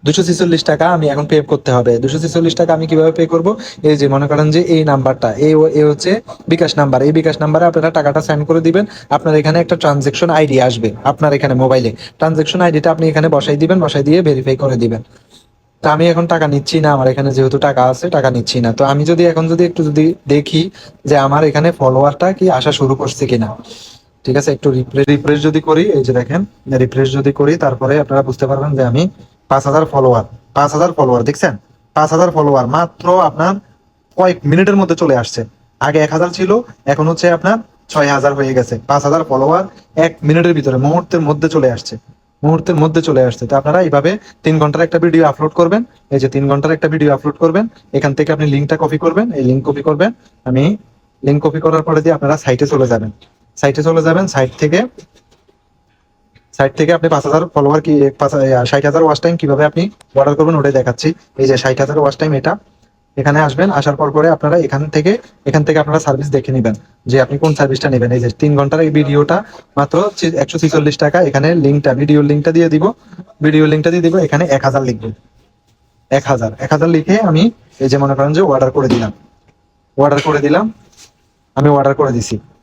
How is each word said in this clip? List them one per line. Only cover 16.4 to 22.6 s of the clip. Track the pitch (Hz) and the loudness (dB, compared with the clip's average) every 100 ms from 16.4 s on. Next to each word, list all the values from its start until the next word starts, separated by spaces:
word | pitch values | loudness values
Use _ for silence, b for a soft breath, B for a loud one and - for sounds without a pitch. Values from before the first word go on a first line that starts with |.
| 151 | 0
নিচ্ছি | 143 139 160 | -2 -2 0
না, | 151 139 | 0 2
আমার | 131 | 0
এখানে | 131 139 131 | 0 -2 0
যেহেতু | 131 135 143 | 0 2 0
টাকা | 131 127 | 2 0
আছে, | 127 175 160 | 0 -2 0
টাকা | 131 123 | 0 -2
নিচ্ছি | 113 127 | -4 -2
না। | 117 113 | -2 0
তো | 139 | 0
আমি | 139 151 | 0 0
যদি | 170 170 | 2 2
এখন | 160 160 | 2 -2
যদি | 165 175 | 0 0
একটু | 175 156 | 0 -2
যদি | 147 156 175 - | 2 0 0 0
দেখি | 143 143 156 180 B B B - | 0 0 -2 -4 B B B 0
যে | 143 135 | 0 2
আমার | 139 156 | 2 0
এখানে | 147 160 170 | 2 0 0
ফলোয়ারটা | 135 131 143 143 180 190 | 0 2 2 2 -2 0
কি | 185 | 0
আসা | - | 0